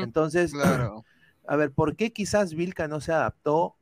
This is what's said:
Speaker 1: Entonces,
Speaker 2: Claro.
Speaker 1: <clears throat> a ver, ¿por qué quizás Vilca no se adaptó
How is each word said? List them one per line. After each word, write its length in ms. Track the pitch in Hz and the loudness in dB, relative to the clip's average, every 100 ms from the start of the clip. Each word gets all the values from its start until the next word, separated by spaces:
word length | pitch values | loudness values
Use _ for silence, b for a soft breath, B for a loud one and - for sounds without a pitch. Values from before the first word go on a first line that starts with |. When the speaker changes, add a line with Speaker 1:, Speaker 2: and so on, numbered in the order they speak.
Speaker 1:
Entonces, 500 | 147 156 156 175 170 | 0 0 0 2 0
Speaker 2:
Claro. 520 | 143 143 147 113 104 - _ | 2 2 2 -2 -6 -18 _
Speaker 1:
<clears throat> 220 | _ _ - | _ _ -2
a 100 | 147 | 0
ver, 140 | 147 | 0
¿por 240 | 139 156 147 | 0 0 0
qué 160 | 226 | -4
quizás 400 | 226 190 208 190 | -4 0 0 0
Vilca 340 | 156 180 - 151 | -2 -6 -4 -4
no 120 | 151 | -4
se 120 | 135 | 0
adaptó 640 | 160 113 - 147 156 180 _ | 0 0 -2 0 2 0 _